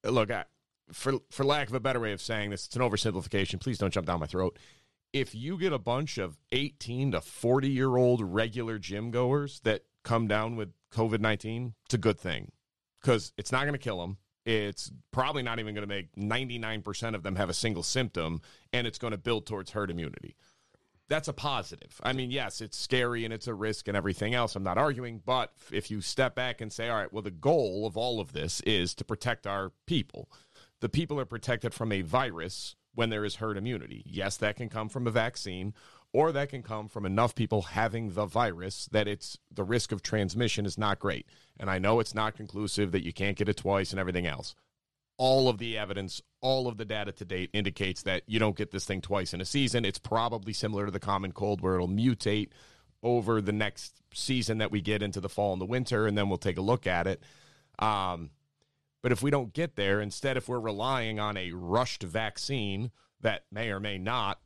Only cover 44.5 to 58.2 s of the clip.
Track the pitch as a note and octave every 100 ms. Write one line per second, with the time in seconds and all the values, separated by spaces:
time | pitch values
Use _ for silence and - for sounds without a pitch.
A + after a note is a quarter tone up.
44.5 | - _ _ _ _ _ - C3 C3 B2+
45.5 | G#2+ A#2 A2 G#2 G2 F#2+ - - _ C3
46.5 | C3 B2 A2 G#2+ G#2+ G2+ F#2+ F#2 F#2 F2+
47.5 | G#2 G2 - F#2+ F#2 G2+ F#2 - G#2+ A2
48.5 | F#2 G#2 F#2+ - F#2+ - G2 F#2 F2+ F#2
49.5 | C#3+ C3 A#2+ G2+ - - A2+ A#2 A#2 G2
50.5 | G#2+ G#2+ G2+ G2+ F#2+ G2+ G2 F#2+ - G#2
51.5 | G2+ F#2 F#2 F2+ G2 B2 A#2+ A2 G#2+ G#2
52.5 | - - - _ _ A#2 A#2+ G#2 A2+ G2+
53.5 | G#2 G#2 - - _ _ - - B2+ A2
54.5 | A2 G#2+ G#2 F#2+ G#2+ G#2 G2 G2 - G2+
55.5 | F#2 F#2 B2 B2+ A2 A2 G#2 G2+ F2+ G2+
56.5 | F2 G2 B2 - F2 F#2 F2+ - - -
57.5 | _ _ - G#2+ G#2 F#2 F2